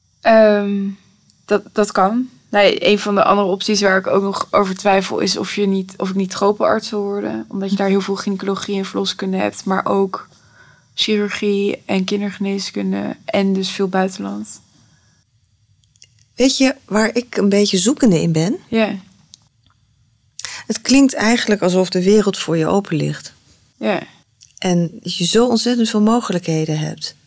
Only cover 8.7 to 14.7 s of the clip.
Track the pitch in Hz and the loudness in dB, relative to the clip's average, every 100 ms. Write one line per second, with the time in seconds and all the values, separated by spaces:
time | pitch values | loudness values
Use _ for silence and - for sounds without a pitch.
8.7 | 196 190 196 196 - 190 190 208 - - | -6 -4 -6 -6 -6 -4 -2 -2 -4 -4
9.7 | 190 - 202 196 - - _ _ _ - | -2 0 0 0 -4 -14 _ _ _ -20
10.7 | _ _ - - 214 208 - 208 202 202 | _ _ -6 -2 0 -2 -2 -2 0 -2
11.7 | - - 196 185 208 202 190 196 196 190 | -4 -2 -2 0 -2 -4 -4 -4 -4 -6
12.7 | 202 190 196 208 - - 202 196 190 190 | -6 -4 -4 -4 -8 -4 0 0 0 -2
13.7 | - 190 190 190 190 196 202 214 - _ | -4 -2 -2 -2 -4 -10 -10 -12 -16 _